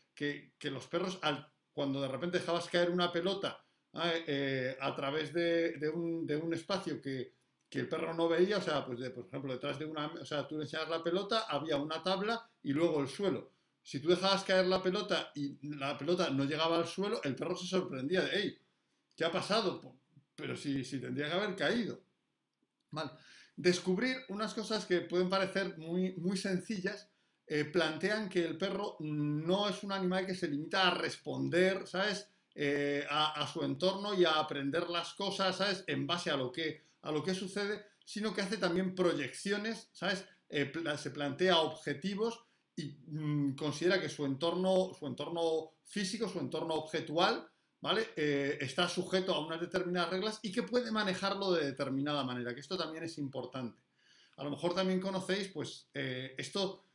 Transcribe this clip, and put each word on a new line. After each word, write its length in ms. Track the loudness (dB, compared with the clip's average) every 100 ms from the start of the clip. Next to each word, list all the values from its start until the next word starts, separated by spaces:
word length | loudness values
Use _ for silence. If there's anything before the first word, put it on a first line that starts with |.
| _
que, 400 | -6 -4 -4 -10 -10
que 120 | -8
los 160 | -8 -4
perros, 300 | -4 -2 -2
al, 300 | -2 -2 -6 _ _
cuando 280 | -4 -2 0
de 80 | -2
repente 300 | -2 0 0
dejabas 300 | 0 -2 2
caer 220 | 2 4
una 220 | 4 2
pelota, 520 | 2 0 0 -2 -6 _ _ _
¿eh? 320 | -2 0 0 0
Eh, 500 | 0 2 2 0 -2
a 160 | -4 -2
través 360 | 0 0 0
de, 460 | 0 4 4 2 0
de 100 | -2
un, 380 | -2 -2 -2 0
de 100 | 0
un 160 | 0
espacio 460 | -4 -2 -2 -2 -4
que, 340 | -4 -6 -6 _ _ _ _
que 100 | -6
el 80 | -2
perro 260 | -2 -2
no 140 | 2 4
veía, 300 | 6 4 4
o 40 |
sea, 240 | 2 0 0
pues 140 | -4
de, 100 | -6
por 160 | -8 -10
ejemplo, 260 | -6 -4
detrás 280 | -4 -4 -4
de 60 | -4
una, 200 | -4 -6
o 180 | -6
sea, 220 | -6 -4 -4
tú 100 | -6
le 60 |
enseñabas 260 | -4 -4 -2
la 120 | -2
pelota, 440 | 2 2 2 0 2
había 280 | -2 2 0
una 280 | 0 -2
tabla 440 | 0 0 2 -2 -4 _
y 100 | -2
luego 280 | 4 4 4
el 80 | 0
suelo. 440 | 0 0 0 -4 _ _ _
Si 160 | -10 -4
tú 120 | 2
dejabas 340 | 4 4 2
caer 220 | 4 4 6
la 140 | 4
pelota 520 | 2 0 0 0 -2
y 240 | -6 -6 -6 -10
la 240 | -4 -4 -2
pelota 320 | 2 2 4
no 140 | 2
llegaba 320 | 2 2 4 4
al 100 | 2
suelo, 340 | 0 -2 0
el 100 | -2
perro 220 | -2 -2 -4
se 100 | 0
sorprendía 560 | 0 0 -2 0 2
de, 180 | 2 2
"Ey, 180 | 0 -4 _ _ _ _ _ -2
¿qué 80 |
ha 80 | 0
pasado? 500 | 0 2 2 2 -2 -10 -20 _ -20 _ -10
Pero 200 | -6 -4
si, 280 | -2 -2
si 160 | -2 -6
tendría 260 | -6 -4 -2
que 60 |
haber 220 | 0 -2 0
caído". 440 | 2 2 0 -6 _ _ _ _ _ _ _ _ -12
Mal. 180 | -8 -8 -10 -20 -20 -20 0
Descubrir 640 | 2 4 2 2 2 -2 -4
unas 260 | -4 -4
cosas 320 | -4 -2 -2 2
que 140 | 0
pueden 280 | 2 0 2
parecer 480 | 2 2 0 -2 -4
muy, 380 | -4 0 0
muy 220 | 0 -2 0
sencillas, 760 | 0 -2 -2 -2 -2 -4 -12 _ _ _ -2
eh, 180 | 0
plantean 640 | 2 2 2 2 0 0 0
que 160 | 0
el 120 | 0 0
perro 400 | -2 -2 -4 -4
no 680 | -4 0 0 0 2 2 2
es 140 | -2
un 80 | -2
animal 360 | 0 2 2 0
que 80 | -2
se 100 | -2
limita 380 | -2 0 4 4
a 80 |
responder, 920 | 4 -2 -4 -6 -2 2 4 4 4 -2
¿sabes? 420 | 0 0 0 -6 _ _
Eh, 500 | -4 0 2 2 0 0
a, 220 | 2 2 0
a 40 | -4
su 160 | -2
entorno 500 | -2 2 2 2 0
y 100 | 4
a 140 | 6 6
aprender 500 | 2 0 0 0 0
las 240 | -2 -4
cosas, 420 | -2 -2 2 2 2
¿sabes? 260 | 0 0 -2
En 180 | -2 0
base 240 | 0 0
a 60 | 0
lo 140 | 0
que, 320 | -2 -4 -4 _ _
a 100 | -4
lo 100 | -2
que 120 | 0
sucede, 500 | -2 -2 -4 -2 -4 -10 _
sino 300 | -12 -4 -2
que 80 | 0
hace 160 | -2 0
también 380 | 2 2 0
proyecciones, 960 | 2 2 2 -2 -4 -2 0 -2 -6 -10
¿sabes? 320 | -4 -2 -2 -6 _ -6
Eh, 160 | -2
pla-, 320 | -2 -2 -4 -4
se 140 | -4
plantea 480 | -4 -4 2 6 6
objetivos 880 | 4 0 -6 -4 -4 -2 -2 -4 _ _ _ -10
y, 200 | -8 -10 -10
mm, 480 | -4 0 2 2 0
considera 440 | -2 2 4 4
que 80 | 2
su 160 | -2
entorno, 680 | -2 0 0 2 4 4 2 -2
su 80 | -8
entorno 680 | -6 -4 0 2 0 -2 _
físico, 440 | -8 -4 -2 -2 -2
su 120 | -2
entorno 340 | -4 -2 -2
objetual, 720 | -2 -2 -4 -2 4 4 4 -4 _ _ -8
¿vale? 260 | 0 0 0 0
Eh, 400 | 2 2 2 -2
está 300 | -2 0 0
sujeto 460 | 2 0 2 2
a 120 | 0 -2
unas 140 | -4
determinadas 500 | -2 -2 0 0 0
reglas 300 | 0 -2 -4
y 80 | -4
que 120 | -2
puede 280 | 0 0 0
manejarlo 640 | 0 0 0 0 0 2
de 140 | 4 2
determinada 580 | 0 -2 0 0 0
manera, 300 | 0 -2 -4
que 60 | -6
esto 180 | -6 -4
también 260 | -4 -6
es 140 | -8 -6
importante. 640 | -6 -6 -6 -6 -8 -8 _ _ _ _ _ -10
A 60 |
lo 60 | -6
mejor 240 | -2 -2
también 240 | 2 2 2
conocéis, 500 | 0 -2 0 -2 -2
pues, 420 | -6 -8 -8 -10
eh, 420 | -6 -4 -4 -8 -8
esto 480 | -6 -2 -2 -4 _